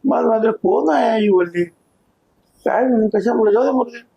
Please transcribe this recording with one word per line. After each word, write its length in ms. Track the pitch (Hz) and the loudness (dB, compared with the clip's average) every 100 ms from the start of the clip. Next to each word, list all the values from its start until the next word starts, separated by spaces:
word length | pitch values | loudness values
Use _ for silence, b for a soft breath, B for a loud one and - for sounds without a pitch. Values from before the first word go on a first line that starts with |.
मला 160 | 262 240 | 0 0
म्हणाले, 320 | 240 226 226 | 0 2 0
"कोण 420 | 220 180 - 311 | 0 0 0 0
आहे 260 | 285 233 220 | 0 0 0
ही 80 | 208 | 2
वल्ली? 360 | 185 175 175 175 _ _ _ _ _ _ _ _ _ | 2 0 -4 -6 _ _ _ _ _ _ _ _ _
काय 180 | - - | -4 -2
म्हणून? 260 | 254 233 214 | 0 0 0
कशामुळे? 440 | 208 202 240 214 | 0 -2 0 2
जाऊ 100 | 214 | 2
दे, 80 | 277 | 0
मरू 200 | 262 240 | -2 -4
दे." 120 | 240 - | -8 -20